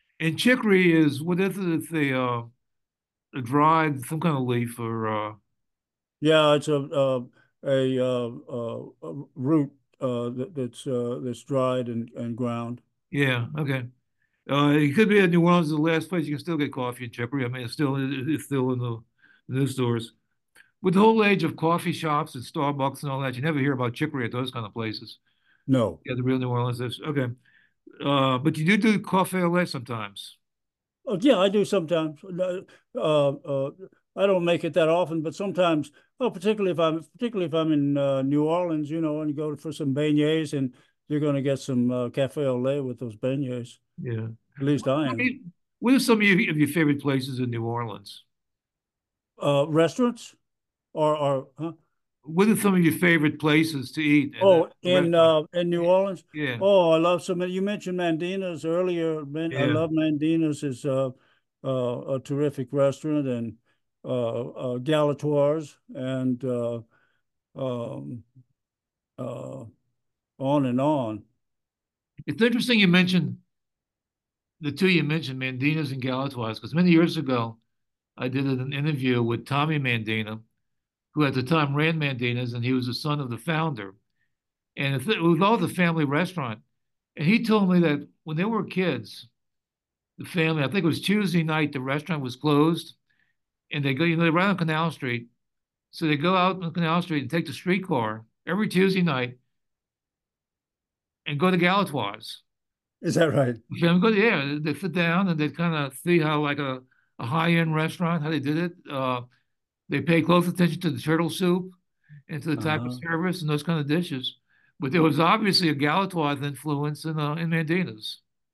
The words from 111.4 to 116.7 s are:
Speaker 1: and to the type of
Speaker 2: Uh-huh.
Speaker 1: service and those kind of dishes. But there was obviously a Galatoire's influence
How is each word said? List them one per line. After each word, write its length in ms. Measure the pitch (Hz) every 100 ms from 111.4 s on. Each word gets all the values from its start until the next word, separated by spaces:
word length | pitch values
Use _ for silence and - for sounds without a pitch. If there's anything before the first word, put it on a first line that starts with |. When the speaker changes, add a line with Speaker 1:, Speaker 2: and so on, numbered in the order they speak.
| 180 180 185 - _ _ _ 147 -
Speaker 1:
and 140 | 156
to 80 | 160
the 60 | 139
type 220 | 156 151 123
of 60 |
Speaker 2:
Uh-huh. 60 | 123
Speaker 1:
service 400 | 165 165 180 180
and 80 | 151
those 120 | 147
kind 180 | 160 165
of 80 | 139
dishes. 500 | 160 175 131 101 - _ _ _ _
But 120 | 139
there 100 | 170
was 180 | 160 139
obviously 480 | 170 214 214 185 165
a 40 |
Galatoire's 680 | 139 147 175 190 175 147 143
influence 600 | 143 135 156